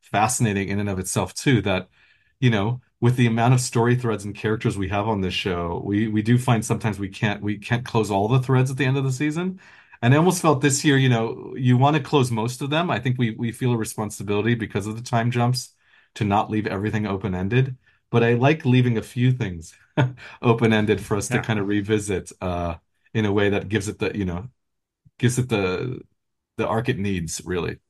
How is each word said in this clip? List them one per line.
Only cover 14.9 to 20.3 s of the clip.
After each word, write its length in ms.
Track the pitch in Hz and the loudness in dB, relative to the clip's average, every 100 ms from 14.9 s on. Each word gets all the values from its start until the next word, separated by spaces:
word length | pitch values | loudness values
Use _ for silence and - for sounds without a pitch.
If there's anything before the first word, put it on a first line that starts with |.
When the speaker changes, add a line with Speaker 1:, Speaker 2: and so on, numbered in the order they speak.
| 110 | -8
Speaker 1:
the 60 | |
time 260 | 117 120 117 | -4 0 0
jumps 420 | 120 120 127 - _ _ _ _ - | 0 0 0 -6 _ _ _ _ -4
to 80 | 104 | 0
not 240 | 101 - | 2 0
leave 180 | 107 107 | -2 -2
everything 380 | 98 107 107 107 | -4 -2 -2 -2
open-ended. 720 | 98 101 92 95 123 135 127 _ _ _ | -4 -4 -4 0 2 0 -4 _ _ _
But 140 | 120 | 2
I 100 | 117 | 4
like 320 | 120 131 160 127 | 4 2 2 4
leaving 320 | 127 123 110 | 4 4 0
a 40 | |
few 280 | 101 127 127 | -4 0 0
things 440 | 127 104 87 80 - _ - | 2 -2 -6 -14 -20 _ -2
<laughs> 440 | 131 - - | -2 -2 -20